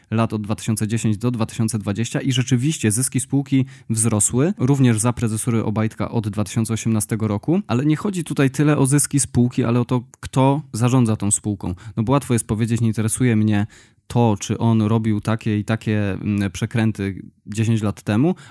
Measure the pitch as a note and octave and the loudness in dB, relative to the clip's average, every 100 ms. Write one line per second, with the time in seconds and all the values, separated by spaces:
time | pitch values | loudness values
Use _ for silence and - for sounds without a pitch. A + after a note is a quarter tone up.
0 | - A2+ A2+ G#2+ G#2 G#2 - G#2+ G#2+ A2+ | -6 -2 0 -2 -4 -6 -2 -2 -2 -2
1 | A2+ G2+ A#2+ A#2+ A2 - A2+ A2 G2+ G2+ | -2 -2 -2 -2 -4 -2 -2 -2 -4 -4
2 | A2+ D3 C#3+ B2+ B2 B2+ C3+ E3 A2 G#2 | -2 -4 -2 0 2 0 0 0 0 0
3 | B2+ C3 - C#3 C#3 C3+ C3 - - A2 | -2 -4 -2 -2 0 0 0 -6 -6 -2
4 | A2+ G#2+ - A#2+ D#3 G#3 B2+ C#3+ B2+ A2 | 0 2 0 2 0 0 0 4 4 4
5 | A#2 A#2 A#2 A2 - A2+ G2+ G#2+ A2 - | 0 0 -2 -2 -2 0 0 -2 -2 -2
6 | G#2 A2+ G#2+ G2+ G#2 - A2 A2+ A#2 A2 | -4 -4 -4 -4 -4 -2 -2 -2 -2 -2
7 | - A2 A2 G2+ - F3 - A#2 D3 D#3 | -2 -2 -2 -2 0 -2 0 0 2 0
8 | G#3 F#3 D3+ D3+ C#3 C3 D3 D3 C3 C#3+ | -2 -4 -4 0 0 2 2 4 4 2
9 | - C#3+ - - B2 B2+ A2+ A#2+ A#2+ B2+ | 2 -2 0 2 2 2 0 0 0 -2
10 | - - - - C3 C#3 D#3 A2 A#2+ C3 | -4 -16 -4 2 4 2 -2 -2 2 4
11 | A#2 G#2+ G2+ - G#2+ G2+ F#2 F2+ A2 G#2 | 4 2 0 0 0 -4 -6 -8 -8 -4
12 | G#2+ C#3 - A#2+ - G#2+ A#2 A2+ A#2 A2 | 0 0 2 -2 0 -2 0 0 0 0
13 | A2 - B2+ A2 G#2+ G#2 G#2 - - _ | -2 0 2 2 2 2 0 -6 -20 _
14 | - B2 A#2+ G2+ - G#2+ A2+ A2+ G#2+ A2+ | -4 2 2 2 -2 -2 2 4 2 0
15 | A2 G#2 G#2 A2 - G#2 G2+ A2 - G#2+ | 0 -2 -2 -2 -2 -2 -2 -4 -2 -2
16 | G2+ F#2 E2+ G#2 G2+ - A2+ A2+ A2 G2+ | -2 -4 -2 -2 -2 -4 -4 0 0 0
17 | G2 F#2+ - _ - G#2 A2+ A2+ G#2 - | -6 -6 -14 _ -10 -4 0 0 0 -4
18 | - G#2+ D3+ F#3 - | -2 2 2 0 -6